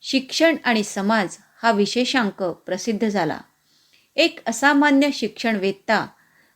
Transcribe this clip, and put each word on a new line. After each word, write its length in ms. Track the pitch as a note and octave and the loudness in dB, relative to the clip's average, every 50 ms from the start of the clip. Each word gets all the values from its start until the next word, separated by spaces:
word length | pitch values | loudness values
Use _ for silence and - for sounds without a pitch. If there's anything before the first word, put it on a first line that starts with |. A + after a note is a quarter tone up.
शिक्षण 540 | - - - C4 C4 - - - D#4 E4 D4+ D4+ - | -6 -4 -2 -2 -2 -4 0 2 2 2 2 0 0
आणि 200 | B3 A#3 G#3+ G3+ | 0 0 0 -2
समाज 540 | - - G#3 G3 G3+ A3+ A3 F#3+ E3 - - _ _ _ _ | -4 -6 -4 0 0 0 0 0 -2 -6 -14 _ _ _ _
हा 100 | - A#3 | 0 0
विशेषांक 720 | A3 G3+ G#3 G3+ - A#3+ B3+ B3 - C4 A3+ G3 F#3 - G3 | 2 2 2 0 0 -2 -2 0 0 0 -2 -2 -4 -4 -6
प्रसिद्ध 640 | F3 D#3+ - _ - - F#3 - A#3+ G#3+ G3+ A3+ G#3+ | -6 -6 -8 _ -8 -8 -6 -4 -4 -4 -2 -2 -2
झाला. 300 | G3+ G3 E3 D3+ B2+ - - _ _ _ _ _ _ _ _ _ _ _ _ _ - | 0 0 -2 -2 -4 -8 -12 _ _ _ _ _ _ _ _ _ _ _ _ _ 0
एक 240 | - D#4+ E4 E4 - - | 0 0 0 0 -4 -8
असामान्य 600 | A3+ A3+ - C#4 C#4+ D4 C#4+ D4 D4 C#4 C4+ C#4+ C#4+ C#4 | -8 -2 2 2 4 4 4 4 4 4 4 4 2 0
शिक्षणवेत्ता 960 | - A#3 G#3 - - - A#3 A3 G3 F#3 G3 G3 - _ - A3 F#3+ - - - _ _ _ _ _ _ _ _ | -2 -6 -6 -6 -4 -2 -2 -2 0 -2 -2 -4 -4 _ -2 0 0 -2 -4 -10 _ _ _ _ _ _ _ _